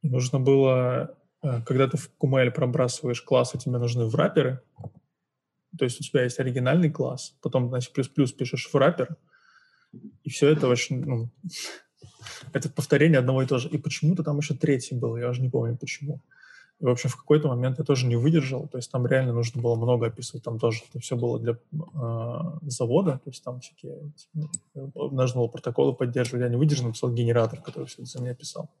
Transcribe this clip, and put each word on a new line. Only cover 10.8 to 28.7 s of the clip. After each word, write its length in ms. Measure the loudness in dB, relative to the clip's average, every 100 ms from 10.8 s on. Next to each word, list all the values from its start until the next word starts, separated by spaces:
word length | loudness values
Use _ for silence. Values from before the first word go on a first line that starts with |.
| 0 -4 -2
Ну, 240 | -4 -4 _
<laughs> 1080 | -14 -12 -12 -14 _ _ -20 _ -18 -16 -6
это 160 | -4 -4
повторение 500 | -6 2 6 8 6
одного 240 | 4 2
и 20 | 2
того 140 | 0
же. 100 | 0
И 80 | -4
почему-то 460 | -4 0 2 2
там 140 | 0 -2
ещё 160 | -2 0
третий 400 | 2 2 0 -4
был, 220 | -4 -2
я 120 | -4
уже 120 | -2
не 80 | 0
помню 280 | 0 -2 -4
почему. 420 | -8 -8 -8 -10 _ _ -20 -20 _ _
И, 40 | 0
в 40 |
общем, 200 | 0 -2
в 60 | -6
какой-то 320 | 2 4 4
момент 320 | 0 -2 -2
я 60 | 0
тоже 200 | 2 4
не 100 | 2
выдержал, 500 | 4 2 2 -4 -6
то 100 | -10
есть 140 | -6
там 160 | -2 2
реально 260 | 2 2
нужно 280 | 0 -2 -2
было 140 | 0 0
много 320 | 2 2 0
описывать, 360 | -4 -12 -10
там 160 | -8 -2
тоже 220 | 0 -2 -8
это 100 | -14
всё 160 | -6 -4
было 240 | -2 -2
для, 140 | -4
э, 840 | -6 _ -10 -8 -6 -6 -4 -6 -6 -8 -8 -10
завода, 440 | -4 2 4 2 -2
то 60 | -8
есть 140 | -14 -12
там 140 | -12
всякие, 520 | -14 _ -16 -14 -16 -18 -12
ну, 580 | -8 -8 -10 _ -14 -14 -6 -4
нужно 280 | 0 0 2
было 60 | -2
протоколы 460 | -2 -6 2 2
поддерживать, 500 | 2 -2 0 -2 0
я 60 | 0
не 80 | 2
выдержал, 300 | 2 2 -2
написал 240 | -2 -2
генератор, 480 | 0 2 4 2 -2
который 240 | -14 -12 -12
всё 160 | -12
это 80 | -14
за 100 | -10
меня 120 | -10 -10
писал. 340 | -12 -12 -14